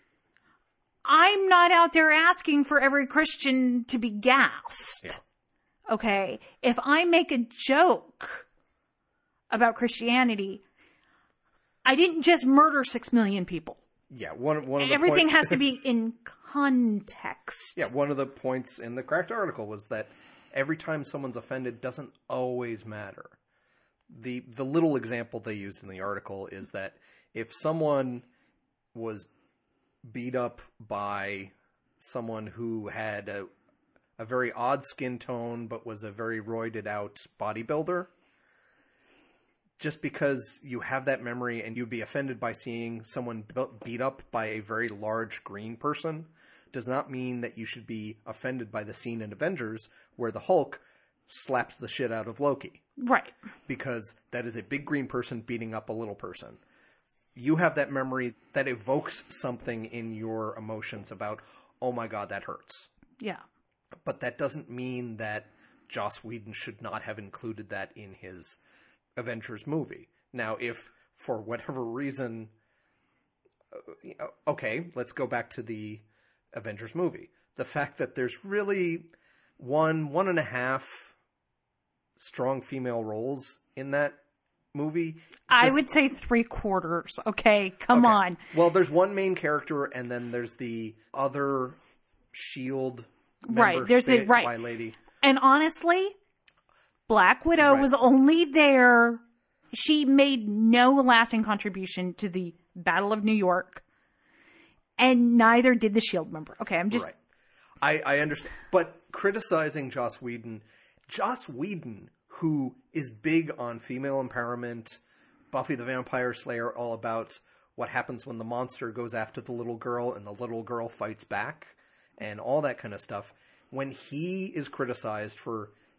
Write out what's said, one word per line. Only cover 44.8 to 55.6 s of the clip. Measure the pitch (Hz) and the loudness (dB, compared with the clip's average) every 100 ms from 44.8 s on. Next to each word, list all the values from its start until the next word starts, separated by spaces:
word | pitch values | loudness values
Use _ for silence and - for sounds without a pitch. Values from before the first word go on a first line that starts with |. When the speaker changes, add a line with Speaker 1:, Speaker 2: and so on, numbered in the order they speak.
| 117 | -4
Speaker 2:
large | 101 107 113 110 - | -6 -4 -4 -4 -10
green | - 98 110 117 | -14 -12 -12 -6
person | 143 151 160 156 160 _ _ _ _ | -4 -4 -6 -8 -12 _ _ _ _
does | 131 117 | -10 -4
not | 131 147 | -4 -4
mean | 127 127 123 | -6 -6 -6
that | 120 - | -8 -8
you | 110 | -12
should | 120 113 | -12 -10
be | 110 107 107 - | -10 -10 -12 -16
offended | 113 131 127 107 | -10 -8 -8 -8
by | 107 | -10
the | 107 | -10
scene | - 120 117 | -10 -8 -8
in | 107 | -10
Avengers | 101 151 175 110 113 - _ _ - | -4 -4 -4 -6 -8 -14 _ _ -6
where | 117 | -6
the | 107 | -4
Hulk | - 180 - - _ _ _ _ _ | 2 2 2 -6 _ _ _ _ _
slaps | - - 127 113 - | -10 -2 -2 -2 -8
the | 117 | -10
shit | - 120 | -4 -4
out | 113 110 | -4 -6
of | 110 | -2
Loki. | 143 135 - - _ - | 0 0 -6 -18 _ -8
Speaker 1:
Right. | 247 240 - - - - - | 0 2 0 -12 -20 -16 -10
Speaker 2:
Because | 131 135 117 110 - _ | -8 -6 -6 -8 -16 _
that | 123 117 | -8 -6
is | 113 | -10
a | |
big | 101 143 | -8 -8
green | 147 147 123 | -4 -4 -2
person | 127 120 117 | -6 -6 -8
beating | 110 117 | -8 -8